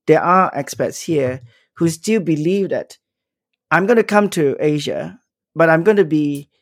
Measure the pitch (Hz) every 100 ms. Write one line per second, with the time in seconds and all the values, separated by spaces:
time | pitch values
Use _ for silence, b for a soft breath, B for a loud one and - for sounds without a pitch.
0 | - 156 165 185 180 - 139 - 131 -
1 | - 151 127 131 b b b - 170 160
2 | - 220 165 151 156 196 180 135 - -
3 | _ _ _ _ _ _ _ 170 196 226
4 | 214 208 202 175 143 - 151 151 147 -
5 | 156 190 _ _ _ - 165 160 175 202
6 | 160 151 147 143 143 _